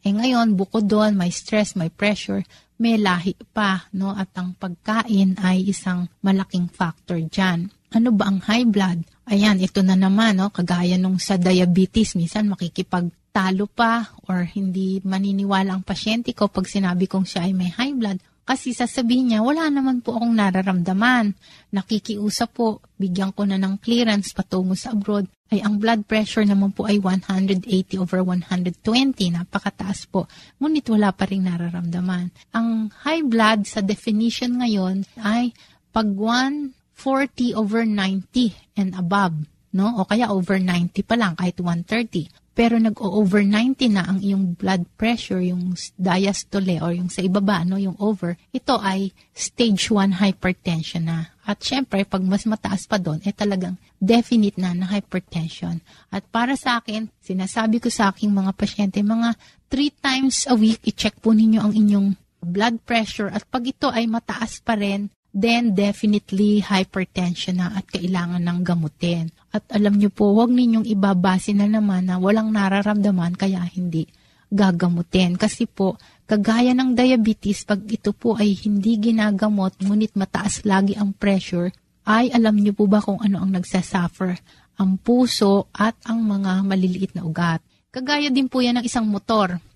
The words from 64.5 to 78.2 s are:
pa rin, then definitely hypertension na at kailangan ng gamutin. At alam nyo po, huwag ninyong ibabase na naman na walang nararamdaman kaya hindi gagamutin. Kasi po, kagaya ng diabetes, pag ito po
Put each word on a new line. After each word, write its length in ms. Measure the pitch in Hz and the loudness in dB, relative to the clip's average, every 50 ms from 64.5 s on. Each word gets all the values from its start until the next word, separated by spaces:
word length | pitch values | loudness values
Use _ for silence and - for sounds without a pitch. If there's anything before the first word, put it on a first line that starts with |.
| - - _ | -8 -10 _
pa 160 | - 233 214 | -2 -2 0
rin, 320 | 202 202 196 202 202 202 _ _ _ _ _ | 0 -2 -2 -4 -6 -8 _ _ _ _ _
then 400 | 196 196 233 233 240 240 233 190 | 0 2 2 2 2 2 2 2
definitely 880 | 185 202 202 202 - - 214 208 208 - - - 190 208 208 208 208 185 | 2 2 0 0 0 0 2 2 2 0 -2 0 2 2 4 4 2 2
hypertension 960 | - 208 190 190 - - 190 185 - _ - 180 175 175 - - - 185 180 | 2 0 0 0 0 -2 -6 -6 -4 _ -4 -2 -2 -2 -4 -4 -4 -2 -2
na 160 | 180 175 214 | -2 -2 -4
at 80 | 190 - _ | -6 -8 _
kailangan 480 | - 196 170 180 190 180 175 175 175 180 | -8 -6 -4 -2 -2 -2 -2 -2 -2 -2
ng 200 | 175 175 175 175 180 | -2 -2 -2 -2 0
gamutin. 680 | 170 175 170 160 151 _ _ - 170 175 170 165 160 - _ _ _ | 0 0 0 -2 -4 _ _ -4 -4 -2 -2 -4 -8 -10 _ _ _
At 160 | - 214 _ _ | -6 -6 _ _
alam 300 | - 208 208 208 202 202 | 0 2 2 4 4 4
nyo 80 | 202 202 | 2 2
po, 240 | - - 214 202 | 2 2 2 4
huwag 180 | 202 214 233 233 | 6 4 4 4
ninyong 380 | 247 247 254 240 226 226 220 240 | 4 4 4 4 2 2 2 0
ibabase 640 | 220 196 190 196 196 180 180 190 185 185 - - | 0 2 2 2 2 2 2 2 2 2 0 0
na 160 | 208 202 202 202 | 0 2 2 2
naman 400 | 214 220 214 202 190 180 185 185 | 2 2 2 2 0 0 0 0
na 100 | 180 185 | 0 0
walang 380 | 185 196 208 220 220 220 214 | 2 2 2 2 2 0 0
nararamdaman 800 | 208 196 190 196 202 202 208 214 208 196 208 196 180 165 170 175 | 0 2 2 2 0 0 0 0 2 2 2 2 2 0 -2 -2
kaya 260 | - 196 190 190 180 175 175 - | -2 -2 -2 0 -2 -4 -6 -6
hindi 320 | 185 180 175 160 160 160 - _ _ _ _ _ _ _ _ | -6 -6 -2 -2 -4 -4 -4 _ _ _ _ _ _ _ _
gagamutin. 880 | 208 196 208 190 180 170 185 180 175 170 170 _ - 185 185 175 175 | 0 2 2 2 2 2 0 0 0 0 -4 _ 0 2 2 2 0
Kasi 320 | 180 - 208 - - 233 - | 0 -2 -2 -2 -2 -6 -6
po, 320 | _ - 196 190 - - - - _ _ _ | _ -2 -2 -2 -2 -6 -16 -20 _ _ _
kagaya 480 | _ 220 214 196 226 220 233 247 254 | _ 0 0 2 2 2 2 4 2
ng 240 | 254 254 262 262 247 | 2 2 2 2 2
diabetes, 720 | 226 254 254 254 240 220 220 214 - - 202 202 - - - | 4 4 4 4 4 4 2 0 0 -2 -4 -4 -4 -2 -4
pag 160 | 214 196 202 | -4 -4 -2
ito 320 | 214 226 - _ 208 208 | -6 -8 -4 _ -4 -4
po 240 | _ | _